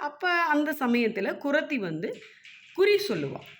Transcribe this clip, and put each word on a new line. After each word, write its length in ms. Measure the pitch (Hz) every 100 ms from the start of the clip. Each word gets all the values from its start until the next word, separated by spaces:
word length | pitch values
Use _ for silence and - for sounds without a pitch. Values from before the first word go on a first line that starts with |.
அப்ப 220 | 294 294 359 349
அந்த 260 | 330 294 302
சமயத்துல 640 | 302 247 240 226 208 233 -
குறத்தி 420 | 285 294 302 269
வந்து 300 | 180 160 196 - - - - - -
குறி 200 | - 403 403
சொல்லுவா. 400 | - 180 139 - -